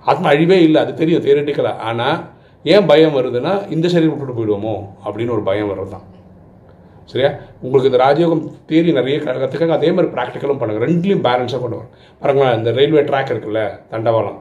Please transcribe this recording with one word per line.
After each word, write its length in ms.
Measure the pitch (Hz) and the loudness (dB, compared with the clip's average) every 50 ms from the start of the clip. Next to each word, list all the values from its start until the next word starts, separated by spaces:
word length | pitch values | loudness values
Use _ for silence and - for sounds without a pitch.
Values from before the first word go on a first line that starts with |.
| - | 0
ஆத்மா 240 | - 135 147 185 160 | -2 -2 0 2 2
அழிவே 320 | 143 147 165 175 190 185 | 2 4 4 4 4 4
இல்ல, 180 | 170 156 156 147 | 4 4 4 2
அது 140 | 120 110 - | 2 0 -2
தெரியும் 300 | - 165 160 170 139 - | -4 -2 0 0 0 2
தியரிட்டிக்கலா. 520 | 135 139 147 143 147 143 151 127 113 101 | 2 2 2 2 -2 -2 -2 -2 -2 -4
ஆனா, 540 | - 107 110 117 117 120 135 156 175 175 - - - _ _ _ _ _ | -4 -6 -6 -4 -2 -2 -2 -2 -4 -6 -12 -18 -20 _ _ _ _ _
ஏன் 220 | 143 170 208 202 | 4 4 4 6
பயம் 300 | 160 147 151 160 156 147 | 6 6 6 6 4 4
வருதுன்னா, 560 | 135 123 127 120 123 127 160 190 202 190 - | 0 -2 0 -2 -2 -2 -2 -2 -4 -4 -4
இந்த 160 | 147 156 160 180 | -4 -2 0 2
சரீரம் 300 | 175 170 160 160 147 135 | 2 2 2 2 0 -2
விட்டுட்டு 280 | 139 127 120 113 113 | -8 -10 -6 -6 -2
போயிடுவோமோ 420 | 107 104 98 101 110 110 95 101 101 - - - | -2 -2 -2 -2 -6 -6 -8 -8 -12 -18 -12 -10
அப்படின்னு 260 | 107 101 104 117 120 | -10 -6 -6 -6 -4
ஒரு 100 | 120 107 | -4 -4
பயம் 280 | 101 95 98 104 104 104 | -2 -2 -2 -2 -2 -4
வர்றது 200 | 98 95 98 95 | -4 -6 -8 -10
தான். 220 | 95 95 - - - - - - - - - - - - - - - - - - - - - | -12 -16 -18 -20 -20 -20 -20 -20 -20 -20 -20 -20 -20 -20 -20 -20 -20 -20 -20 -20 -20 -20 -20
சரியா? 240 | _ - 123 131 147 151 - - - - - | _ -6 -2 -2 -2 -2 -4 -14 -20 -20 -14
உங்களுக்கு 300 | - 127 131 139 127 135 | -10 2 2 2 2 4
இந்த 120 | 123 123 127 | 2 4 4
ராஜயோகம் 480 | 135 143 151 170 165 165 151 135 - - - - - | 4 4 2 2 0 0 -2 -4 -6 -14 -16 -10 0
தியரி 260 | 156 160 170 170 151 | 0 2 2 2 2
நிறைய 260 | 131 123 131 135 151 | 0 0 0 -2 -4
க-, 120 | - 147 | -2 -4
கத்துக்கங்க. 380 | 127 131 135 131 135 - 165 165 | -4 -4 -4 -4 -2 -2 0 0
அதே 220 | 160 143 - 160 | 0 2 2 0
மாதிரி 220 | 180 190 165 - - | 2 2 0 -2 -2
பிராக்டிக்கலும் 440 | 127 123 127 - 127 - - 139 123 | -4 -6 -6 -8 -8 -4 -4 -2 -2
பண்ணுங்க. 280 | 120 110 107 107 117 | -2 -4 -2 -2 0
ரெண்டுலையும் 360 | 139 170 175 170 202 196 160 | 0 0 0 2 0 0 2
பேலன்ஸா 380 | 123 127 123 123 127 117 127 131 | 2 0 0 0 -2 -2 -4 -6
கொண்டு 160 | 123 117 107 | -6 -6 -8
வரணும். 140 | 98 - - - - - - - _ | -8 -12 -16 -20 -20 -20 -20 -20 _
பாருங்களேன், 380 | - 143 139 135 139 131 120 113 | -2 0 2 4 4 2 2 2
இந்த 140 | 110 117 | 0 0
ரயில்வே 280 | 110 123 143 151 156 147 | 2 2 2 4 4 2
ட்ராக் 300 | 139 - - 135 131 127 | 2 2 0 -2 -2 -2
இருக்குல்ல, 500 | 123 110 98 107 104 110 107 101 98 - - _ | -4 -6 -6 -4 -4 -4 -4 -4 -6 -10 -16 _
தண்டவாளம், 480 | - 113 110 120 117 110 101 101 - - | -8 -4 0 0 0 0 0 -2 -8 -12